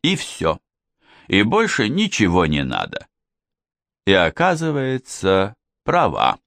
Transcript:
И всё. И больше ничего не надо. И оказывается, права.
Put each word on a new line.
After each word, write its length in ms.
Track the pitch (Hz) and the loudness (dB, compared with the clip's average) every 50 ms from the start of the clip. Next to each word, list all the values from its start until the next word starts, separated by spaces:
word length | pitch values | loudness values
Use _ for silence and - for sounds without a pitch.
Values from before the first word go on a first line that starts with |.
И 140 | - 165 196 | 0 0 -2
всё. 440 | - - - - - 80 80 78 - _ _ _ _ _ _ _ _ _ _ - - _ - | -2 -6 -12 -10 -4 -2 -2 -2 -2 _ _ _ _ _ _ _ _ _ _ -20 -20 _ 0
И 140 | - 95 | 2 2
больше 480 | 104 113 185 214 226 208 - - 110 107 | 2 4 2 2 0 0 0 -2 -2 -2
ничего 560 | 143 190 220 196 - - 110 90 85 92 85 | 0 -2 -2 -2 0 0 2 2 4 2 2
не 180 | 78 76 71 69 | 2 0 -2 -2
надо. 420 | 64 60 50 50 50 - - - _ _ _ _ _ _ _ _ _ _ _ _ _ _ _ _ _ _ _ _ | -4 -4 -6 -6 -6 -10 -14 -14 _ _ _ _ _ _ _ _ _ _ _ _ _ _ _ _ _ _ _ _
И 80 | 98 95 | 2 4
оказывается, 1400 | 92 87 80 - - 170 190 175 156 165 160 147 143 135 131 131 127 _ - - - - 95 95 95 95 101 107 _ _ _ _ _ _ | 4 4 2 0 0 0 0 0 0 -2 -4 -2 -2 -2 -2 -4 -6 _ -12 -14 -4 0 2 2 2 2 -2 -6 _ _ _ _ _ _
права. 540 | - 151 175 156 98 67 50 55 64 - - _ | -2 0 2 2 0 0 0 0 0 0 -2 _